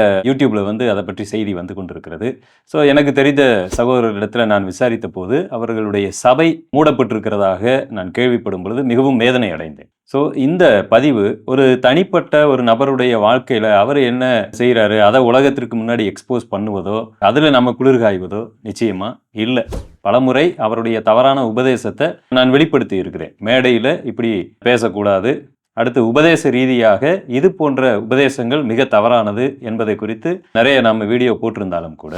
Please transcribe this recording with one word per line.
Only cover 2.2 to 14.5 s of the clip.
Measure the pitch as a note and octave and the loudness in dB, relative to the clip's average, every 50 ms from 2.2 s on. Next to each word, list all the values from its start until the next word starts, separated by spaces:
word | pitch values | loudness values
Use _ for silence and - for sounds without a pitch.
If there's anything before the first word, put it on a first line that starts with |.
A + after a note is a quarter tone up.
| G#2 B2 - - _ _ _ _ _ | -8 -8 -8 -10 _ _ _ _ _
So, | _ - D#3 D3 | _ 0 2 2
எனக்கு | C#3+ C#3 D3 D3 C#3+ | 4 4 4 2 2
தெரிந்த | C#3 C#3 C#3 C#3+ C#3 C#3 C#3 C3 A#2 G2+ F2+ F#2 - - | 2 2 2 2 4 4 4 4 2 2 0 -2 -2 -2
சகோதரர்களிடத்துல | A#2+ B2 B2+ B2 A#2 A2+ G#2 G2+ G#2+ G#2+ A2 A#2+ A#2 | 0 0 0 0 0 -2 -2 -4 -6 -4 -2 -2 0
நான் | G#2+ G#2 G2+ G2 | 0 0 0 -2
விசாரித்த | F#2 F2+ - B2+ B2 A2+ A2+ A2+ F#2 | -4 -4 -2 -2 -2 -2 -4 -6 -10
போது, | E2 F#2+ F#2 F#2 B2 D3+ F#3+ - | -10 -10 -6 -4 -4 -4 -4 -6
அவர்களுடைய | C3+ A#2 A2+ A2+ A2+ A2 G#2+ G#2 G2+ G#2 G2+ G2 | -8 -8 -6 -6 -4 -4 -4 -4 -2 -2 -2 -4
சபை | F#2+ - - B2 B2+ C#3+ E3 E3 D#3 - - _ - C#3 | -4 0 2 2 4 4 2 0 0 -2 -6 _ 0 2
மூடப்பட்டிருக்கிறதாக | D#3 D3+ C#3+ A#2+ C3 G#2 A2 A2 - A2 G#2 G2+ G2+ F#2+ F#2+ F2+ G#2 A#2+ C3 C3+ C#3 - | 2 2 2 2 0 -2 -4 -6 -4 -4 -2 0 0 0 0 0 0 0 0 0 -2 -6
நான் | A2+ G2+ F#2 F#2 | -8 -10 -10 -6
கேள்விப்படும் | E2 A#2+ B2 B2 B2 A#2 A2+ G#2+ F#2+ F#2 F2+ | -4 -2 0 0 0 0 -2 -6 -8 -8 -6
பொழுது | G2 A2+ C3 C#3 | -6 -6 -4 -2
மிகவும் | B2 A#2 B2 C3 C#3 C3 A2+ | 0 0 2 2 2 2 2
வேதனை | A2+ B2 B2+ B2 A#2+ G2 | 2 2 2 0 0 -2
அடைந்தேன். | E2 D#2 E2 D#2+ D2 - - _ _ _ _ | -4 -8 -10 -12 -14 -18 -20 _ _ _ _
So, | _ - C3+ D3 D3 C#3 | _ -4 -2 -2 -2 -2
இந்த | C#3 C3 C#3 E3+ F3+ F3+ D3 A2+ G2+ F#2 - | -2 -2 0 2 4 4 4 4 4 2 2
பதிவு | A2+ A#2 C3+ D3+ C3+ A2 G2 G#2+ - - - | 2 2 4 2 2 2 0 -2 -2 -6 -6
ஒரு | - C3 C3+ C3+ C3 B2+ B2 | -4 0 2 4 4 4 4
தனிப்பட்ட | B2+ B2 C3+ E3+ F#3+ F#3+ - E3+ E3+ - - D3+ D3+ D3 | 2 2 2 2 0 0 0 -2 -2 0 2 2 4 4
ஒரு | C3+ B2+ B2 | 2 2 2
நபருடைய | A#2 A2+ A#2 C#3 C#3 C3+ B2+ B2+ B2+ A#2+ A2 | 2 2 2 2 0 0 0 0 0 2 2
வாழ்க்கையில | G#2 G#2+ B2 - - - C3 A2 G#2+ A2 G#2 | 2 2 2 0 0 -2 -2 0 2 2 4
அவர் | G2 G2+ B2 C#3+ C#3+ | 4 2 2 2 0
என்ன | C3 A#2+ A#2+ B2+ B2+ B2+ B2 A2+ G2+ G2+ | 0 0 0 -2 0 0 0 0 -2 -4